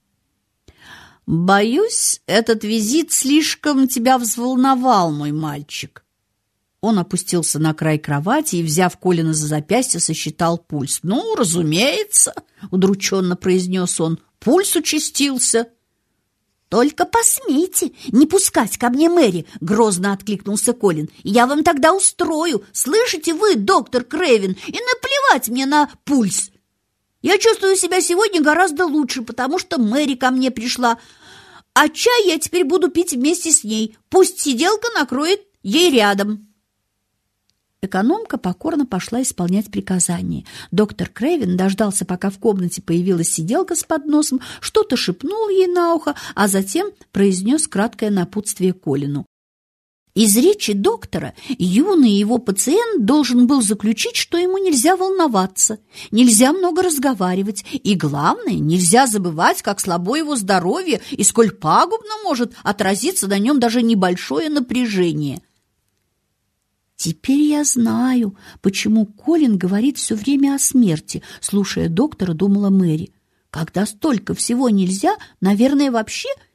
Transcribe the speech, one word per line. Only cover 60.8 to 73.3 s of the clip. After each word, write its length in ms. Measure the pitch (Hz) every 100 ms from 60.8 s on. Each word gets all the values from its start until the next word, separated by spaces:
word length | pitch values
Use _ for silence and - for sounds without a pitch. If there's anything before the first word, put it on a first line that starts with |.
| 359 208 -
и 100 | 277
сколь 280 | 202 233 220
пагубно 600 | - 156 202 339 453 427 427
может 300 | 392 247 240 -
отразиться 640 | - 208 190 196 311 381 196
на 120 | 202
нем 200 | 226 285
даже 220 | 233 247
небольшое 680 | 226 208 180 180 - 285 311
напряжение. 920 | 294 247 247 240 190 175 151 143 - - _ _ _ _ _ _ _ _ _ _ _ _ _ _ -
«Теперь 460 | 165 - - 285
я 240 | 302 294 285
знаю, 720 | 240 226 226 254 247 208 - - -
почему 440 | 196 196 214 220 208
Колин 520 | - 294 330 262 190
говорит 400 | 185 202 269 -
все 180 | - 220
время 400 | 269 277 277 277
о 40 |
смерти», 640 | - 254 208 156 - - - -
слушая 480 | - 202 196 170 165
доктора, 420 | 165 302 - 180
думала 380 | 156 196 196 202
Мэри. 420 | 196 175 156 - _ _